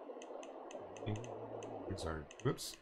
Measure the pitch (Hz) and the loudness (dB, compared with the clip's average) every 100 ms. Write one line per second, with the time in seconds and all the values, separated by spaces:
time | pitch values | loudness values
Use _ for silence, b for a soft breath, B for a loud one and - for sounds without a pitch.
0 | - - - - - - - - - - | -6 -6 -4 -4 -4 -6 -4 -4 -4 0
1 | - 107 - - - - - - - 95 | 2 4 2 -2 -2 -2 -2 -2 0 2
2 | 82 80 73 - 135 - - - | 2 2 -2 4 4 4 0 8